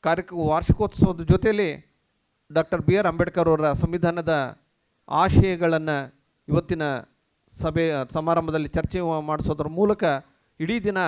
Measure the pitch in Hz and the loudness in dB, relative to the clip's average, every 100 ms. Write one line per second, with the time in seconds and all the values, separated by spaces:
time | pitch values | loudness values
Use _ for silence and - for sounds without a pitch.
0 | 160 165 180 175 160 156 - - 208 - | 0 -2 -2 -4 0 0 2 2 2 2
1 | 190 170 165 185 214 208 190 143 - _ | 2 2 2 2 2 0 -2 -4 -16 _
2 | _ _ _ _ _ 151 156 175 156 185 | _ _ _ _ _ -2 0 -2 2 2
3 | 196 165 175 175 165 156 151 135 160 175 | 2 0 -2 0 2 2 2 0 -2 0
4 | 170 170 165 156 127 - _ _ _ _ | -2 -2 -2 -2 -2 -10 _ _ _ _
5 | - 151 185 - 190 180 170 165 160 147 | -4 2 4 6 4 4 0 0 0 -4
6 | 135 _ _ _ - 151 170 170 151 131 | -6 _ _ _ -2 -2 -2 -4 -2 -4
7 | - _ _ _ _ - 165 156 165 147 | -8 _ _ _ _ -6 -4 0 0 -2
8 | 131 165 156 165 160 156 147 170 156 185 | -4 -4 0 0 0 -4 -4 -4 -4 -4
9 | 170 160 151 156 - 147 151 160 208 208 | -4 -4 -4 -4 -4 -4 -6 0 0 2
10 | 180 139 - _ _ _ 160 233 202 196 | 0 -2 -6 _ _ _ -4 -2 -2 -2